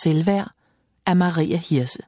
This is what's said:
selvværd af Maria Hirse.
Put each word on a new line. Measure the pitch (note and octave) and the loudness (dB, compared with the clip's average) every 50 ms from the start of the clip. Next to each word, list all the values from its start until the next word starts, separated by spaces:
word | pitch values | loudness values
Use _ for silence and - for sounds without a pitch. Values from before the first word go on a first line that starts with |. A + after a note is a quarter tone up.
| - | 0
selvværd | E3 D#3 D#3 E3 G3 G3+ G3 - - - _ _ _ _ _ _ _ _ _ - | 2 2 2 2 0 0 0 -2 -6 -12 _ _ _ _ _ _ _ _ _ -2
af | F#3+ F3+ | 0 2
Maria | F3+ F3 F3+ E3 E3 D#3 - - | 2 2 2 2 0 0 0 -2
Hirse. | E3+ E3+ - D#3+ C3 B2 B2+ - - - | -4 -2 -2 -2 -2 -2 -2 -6 -10 -14